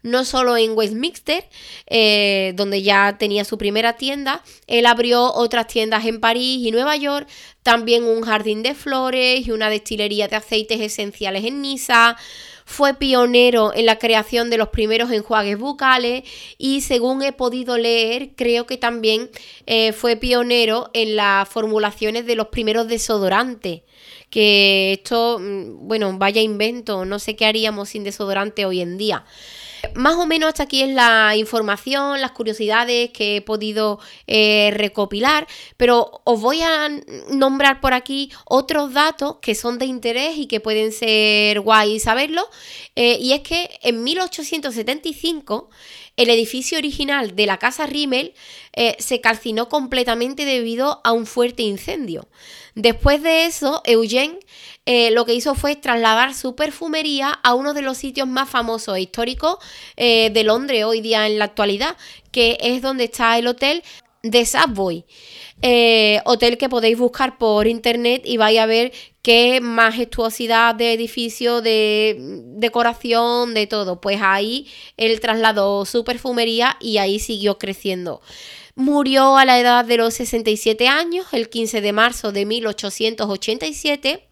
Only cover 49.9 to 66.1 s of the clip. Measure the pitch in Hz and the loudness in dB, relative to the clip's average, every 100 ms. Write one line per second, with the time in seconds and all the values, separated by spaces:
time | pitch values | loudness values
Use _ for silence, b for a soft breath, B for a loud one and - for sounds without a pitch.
49.9 | 254 247 233 247 277 285 254 233 233 277 | -2 -2 -2 -4 -4 -4 -2 -2 -2 -2
50.9 | 294 226 233 220 247 240 240 220 202 - | -2 0 -2 -2 -2 -2 -2 -4 -4 -8
51.9 | 330 226 160 - B B B B 214 226 | -8 -8 -10 -14 B B B B 0 0
52.9 | 226 277 285 330 320 330 - 277 311 - | 2 2 2 2 2 0 -2 -4 -2 2
53.9 | 226 226 247 294 359 B B B B - | 2 4 0 -2 -6 B B B B -2
54.9 | 247 233 226 233 240 285 269 285 294 285 | 2 4 2 2 0 -2 -2 -4 -4 -2
55.9 | 233 226 220 269 262 254 254 302 - 330 | 2 4 4 0 -2 -8 -4 -6 -4 -6
56.9 | 311 311 277 277 302 247 247 285 294 269 | -4 -2 -2 -2 0 2 2 0 -4 -6
57.9 | 262 269 269 262 254 269 254 233 226 220 | -6 -8 -6 -2 -2 -2 -2 -2 -6 -4
58.9 | 190 185 - 233 254 311 381 B B B | -4 -4 -4 -4 -2 -4 -4 B B B
59.9 | - 240 226 220 214 214 226 277 240 214 | -2 2 4 4 2 2 2 0 0 0
60.9 | 226 220 220 214 214 208 - 202 202 294 | -2 0 0 0 0 -2 0 -2 0 -4
61.9 | - B B B 254 233 233 240 254 262 | -6 B B B 0 0 2 -2 -2 -4
62.9 | 262 233 - 233 233 240 240 269 339 B | -2 -4 0 0 2 0 -2 -2 -2 B
63.9 | B _ _ 226 240 233 262 311 202 190 | B _ _ 0 2 2 0 0 0 -4
64.9 | 170 _ B B B B B 247 240 233 | -4 _ B B B B B 2 4 6
65.9 | 226 214 | 6 4